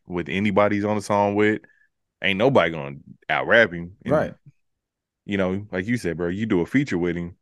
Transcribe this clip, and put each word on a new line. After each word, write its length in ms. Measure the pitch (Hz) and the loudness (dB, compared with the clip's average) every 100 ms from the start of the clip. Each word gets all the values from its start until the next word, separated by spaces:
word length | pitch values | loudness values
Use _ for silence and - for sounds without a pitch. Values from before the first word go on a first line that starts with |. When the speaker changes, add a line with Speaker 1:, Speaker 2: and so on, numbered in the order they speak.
| _ | _
Speaker 1:
with 220 | 90 80 | -6 -4
anybody 480 | 87 104 98 104 104 | -2 0 4 2 2
he's 80 | 104 | -2
on 120 | 104 | -4
the 40 | |
song 320 | 101 104 101 101 | 0 0 2 2
with. 260 | 107 107 - _ _ _ _ _ | 2 2 -6 _ _ _ _ _
Ain't 160 | 92 95 | -4 2
nobody 320 | 123 120 85 | 4 4 2
gonna 260 | 82 71 71 - - - | -2 -10 -14 -20 -20 -4
out-rap 440 | 73 69 113 107 | -4 4 6 4
him. 240 | 85 85 98 - | 0 -12 -12 -2
And, 100 | 151 | -2
Speaker 2:
Right. 180 | 95 - - _ _ _ _ _ _ _ - | -2 -8 -20 _ _ _ _ _ _ _ -6
Speaker 1:
you 120 | 98 | -2
know, 300 | 92 95 101 | -2 -2 -6
like 160 | 92 95 | -8 -4
you 100 | 120 | -4
said, 200 | 90 82 | -4 -4
bro, 120 | 87 | -4
you 160 | 95 110 | -4 0
do 160 | 95 | 0
a 40 | 82 | 2
feature 320 | 131 143 90 | 0 0 -2
with 180 | 87 87 | -2 -2
him 180 | 87 - | -8 -14